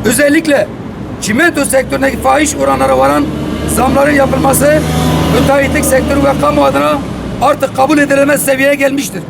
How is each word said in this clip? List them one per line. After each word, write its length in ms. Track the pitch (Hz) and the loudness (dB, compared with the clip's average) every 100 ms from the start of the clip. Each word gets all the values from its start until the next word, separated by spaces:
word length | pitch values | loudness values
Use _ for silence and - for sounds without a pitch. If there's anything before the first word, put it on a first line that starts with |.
| 220 | 0
Özellikle 600 | 247 294 302 302 269 165 - - - - - | 2 2 2 2 0 0 -8 -12 -12 -12 -10
çimento 440 | - 220 339 311 277 | -4 0 0 0 0
sektöründeki 520 | 269 - 269 269 262 | -2 -2 -2 -2 0
fahiş 380 | 262 269 294 277 | 0 0 0 0
oranlara 420 | 269 262 135 262 | -2 0 0 2
varan 280 | 269 208 - - - - - - | 2 0 -2 -4 -6 -4 -4 0
zamların 380 | 262 269 285 | 0 2 2
yapılması 680 | 285 262 262 262 247 285 302 - - - - - - | 2 0 0 0 2 2 2 0 0 0 0 2 2
müteahhitlik 460 | 269 277 269 269 269 | 2 2 0 0 0
sektörü 380 | 262 254 277 | 0 0 0
ve 180 | 277 269 | 0 0
kamu 220 | 294 294 | 0 2
adına 340 | 277 277 294 294 - - - - | 0 0 -2 -4 -6 -10 -10 -2
artık 340 | 254 - - - | 0 0 -2 0
kabul 220 | 269 302 | 2 2
edilemez 480 | 285 277 277 285 277 | 2 2 2 0 0
seviyeye 300 | 262 277 285 | 0 2 2
gelmiştir. 460 | 277 277 - 180 | 0 0 -6 -10